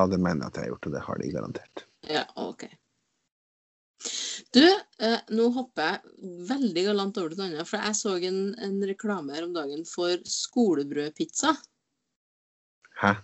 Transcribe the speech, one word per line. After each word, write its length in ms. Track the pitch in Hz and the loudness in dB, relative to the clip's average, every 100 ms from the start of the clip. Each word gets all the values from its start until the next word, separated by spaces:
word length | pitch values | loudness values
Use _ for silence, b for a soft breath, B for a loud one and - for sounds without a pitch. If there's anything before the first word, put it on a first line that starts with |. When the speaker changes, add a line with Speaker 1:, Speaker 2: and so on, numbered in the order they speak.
| 95 | 6
Speaker 1:
det 80 | 92 | 4
mener 280 | 87 78 - | 2 0 -2
jeg 20 | |
at 80 | - | -6
jeg 80 | |
har 60 | 64 | -6
gjort, 160 | 62 - | -6 -6
og 60 | 67 | -6
det 60 | |
har 160 | - - | -6 -6
de 80 | 67 | -4
garantert. 500 | 65 50 - - - - _ - | -4 -6 -10 -14 -18 -20 _ -6
Speaker 2:
Ja, 140 | 151 - - | -6 -4 -8
ok. 240 | - - - - _ _ _ _ _ _ _ _ _ _ _ _ B B B B - | -8 -8 -16 -18 _ _ _ _ _ _ _ _ _ _ _ _ B B B B 4
Du, 140 | 240 | 8
eh, 560 | 330 392 - - 220 233 - | 10 8 0 -2 0 0 0
nå 200 | 220 233 | 2 4
hopper 340 | 247 240 - 156 | 2 -4 -2 -2
jeg 460 | 196 - - 190 175 180 | -2 -8 -16 -14 -10 -6
veldig 360 | 277 240 170 196 | 0 0 2 2
galant 320 | 202 196 196 | 2 0 -2
over 100 | 160 | -4
til 100 | 175 | -4
noe 80 | 190 | -6
annet, 160 | 156 170 | -6 -6
for 160 | 208 | -4
jeg 140 | 208 214 | -2 -2
så 160 | 214 180 | -2 -2
en, 240 | 185 190 196 - | -2 -2 -2 -4
en 160 | 196 196 | -4 -2
reklame 540 | 196 196 214 196 139 147 | -2 -4 -4 -4 -4 -6
her 100 | 170 | -4
om 80 | |
dagen 300 | 170 139 147 165 | -4 -4 -8 -8
for 320 | - 175 180 | -2 0 0
skolebrødpizza. 1300 | - - - 254 220 151 143 147 151 - 160 - 185 - - _ _ _ _ _ _ _ _ _ _ _ _ - | -2 -6 -2 2 4 2 0 -4 -4 -4 -4 0 0 0 -6 _ _ _ _ _ _ _ _ _ _ _ _ 0
Speaker 1:
Hæ? 160 | 101 101 | 0 0